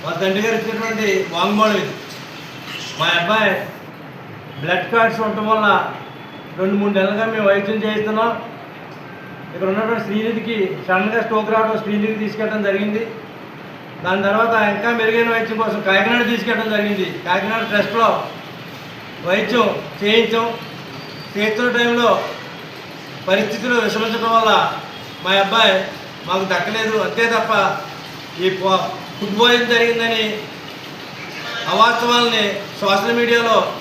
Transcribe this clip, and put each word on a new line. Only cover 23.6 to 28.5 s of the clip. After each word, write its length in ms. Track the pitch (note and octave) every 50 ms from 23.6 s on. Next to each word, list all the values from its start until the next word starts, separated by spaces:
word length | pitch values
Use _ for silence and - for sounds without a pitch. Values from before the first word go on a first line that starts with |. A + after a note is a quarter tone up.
| G#3 B3+ B3 A#3
విషమించడం 520 | G#3+ G3+ F#3 G#3+ A3+ A3 G#3+ A3+ A3+ A#3 A#3
వల్ల 160 | A3+ A3+ A3 G3 F3+ - - - - - - - - - - - - F3
మా 80 | F3+
అబ్బాయి 420 | G3 G3 G3 F#3+ A3 A3+ - G3+ F#3+ F#3 F#3+ - - - - - - - -
మాకు 160 | E3 F#3 F#3+ G3
దక్కలేదు. 540 | F#3+ F#3 F3 F3 G3+ A3 A3+ A3 A3 A3
అంతే 280 | G#3+ F#3+ - - A3+ A#3
తప్ప 260 | A#3 A#3 A3 A3 - A3 G3 - - - - - - - - - - - - - - - D#3+
ఈ 80 | F3+
పో-, 360 | F#3+